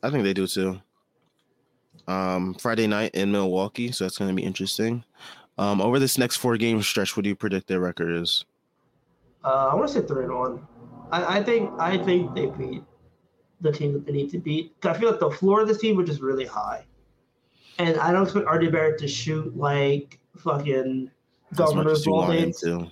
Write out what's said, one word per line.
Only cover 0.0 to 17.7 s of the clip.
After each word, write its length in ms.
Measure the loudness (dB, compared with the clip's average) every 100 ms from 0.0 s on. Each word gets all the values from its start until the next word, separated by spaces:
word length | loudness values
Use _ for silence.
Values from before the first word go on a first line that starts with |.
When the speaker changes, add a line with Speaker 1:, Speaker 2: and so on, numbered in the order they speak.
Speaker 1:
I 80 | -2
think 140 | 0
they 100 | 0
do 140 | 0 -2
too. 320 | -2 -2 -4 _ _ _ _ _ _ _ _ _ _ _ _ -6
Um, 460 | -2 0 0 -2 -4
Friday 320 | -2 0 2
night 260 | 0 -2
in 180 | -2 0
Milwaukee, 600 | 2 0 0 -2 -4 -6
so 140 | -4 -6
that's 120 | -4
gonna 160 | -2
be 100 | -2
interesting. 600 | -2 -4 -6 -2 -2 -2 -8 _ -20 -20 _ -2
Um, 240 | 0 2
over 180 | 2 2
this 180 | 2 2
next 200 | 0 0
four 180 | 0 2
game 240 | 2 2
stretch, 360 | 0 0 -2 0
what 60 |
do 60 | -2
you 60 | -2
predict 320 | -2 -4 -2
their 120 | -2
record 360 | -2 -2 -2 -2
is? 240 | -2 -4 -4 _ _ _ _ _ _ _ _ _
Speaker 2:
Uh, 260 | 0 2 2
I 40 | 2
wanna 120 | 0
say 140 | -2
three 220 | -2 -2
and 100 | -2
one. 340 | -2 -4 -6 -14 -20 -20 -20 -6
I, 280 | -4 0 0
I 40 |
think, 260 | 2 0 0 -2
I 180 | 0 0
think 300 | 4 2 2
they 140 | -2 -4
beat 360 | -4 -8 -10 -14 _ _ _ _ _ _ _
the 100 | -2
team 220 | 0 -2
that 120 | -2 -2
they 60 |
need 180 | -2 -2
to 60 | -4
beat. 400 | -4 -4 -4 _
'Cause 140 | -2 2
I 40 |
feel 100 | 2
like 80 | 2
the 120 | 0
floor 300 | 2 4 4
of 60 | 4
this 120 | 2
team, 180 | 2 2
which 120 | 2
is 120 | 0
really 240 | -2 -2 -4
high, 400 | -6 -6 -8 -12 _ _ _ _ _ _ _ -18